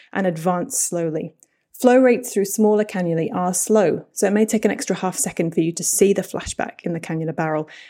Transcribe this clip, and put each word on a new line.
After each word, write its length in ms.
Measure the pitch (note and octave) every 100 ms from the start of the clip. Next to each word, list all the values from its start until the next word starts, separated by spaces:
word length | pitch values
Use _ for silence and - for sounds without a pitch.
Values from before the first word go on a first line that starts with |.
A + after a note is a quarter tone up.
| -
and 160 | F#3+ F#3+
advance 500 | E3 E3+ F3+ - -
slowly. 560 | - E3+ E3 D#3 D#3+ - _ _ _
Flow 260 | - B3+ B3+
rates 360 | C4 A#3 -
through 100 | G3+
smaller 400 | G3 - G#3+ G#3+
cannulae 500 | G#3+ F#3+ F3 E3 D#3
are 200 | F#3 F3+
slow, 520 | F3+ - G#3+ F3 - -
so 160 | - G3
it 60 |
may 120 | G#3 A3
take 200 | G#3+ G#3+
an 60 |
extra 260 | G3 - F#3
half 180 | F#3 -
second 380 | - - E3
for 80 | E3
you 100 | E3
to 100 | E3
see 300 | F3 - G3
the 120 | G3
flashback 580 | F#3 - - - - -
in 80 | F3
the 80 | E3
cannula 340 | - D#3+ D#3+
barrel. 360 | D#3+ D#3+ D#3 D#3 - -